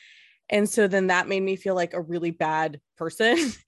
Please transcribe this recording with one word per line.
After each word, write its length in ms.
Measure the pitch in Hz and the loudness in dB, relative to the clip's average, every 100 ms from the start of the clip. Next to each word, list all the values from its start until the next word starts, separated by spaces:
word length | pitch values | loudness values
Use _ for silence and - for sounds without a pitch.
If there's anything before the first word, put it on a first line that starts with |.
| - - - _ - | -20 -20 -20 _ -2
And 180 | 208 208 | 0 0
so 180 | - 202 | 2 2
then 200 | 196 185 | 4 2
that 180 | 180 - | 2 0
made 140 | 196 | -2
me 140 | 190 190 | -2 -2
feel 180 | 196 | -2
like 200 | 185 170 | -2 -2
a 60 | 175 | -4
really 280 | 160 170 170 | -6 -4 -4
bad 500 | 170 156 156 160 147 _ - | -2 0 0 -2 -6 _ -10
person 400 | 165 - 226 330 277 - | -8 0 2 2 0 -6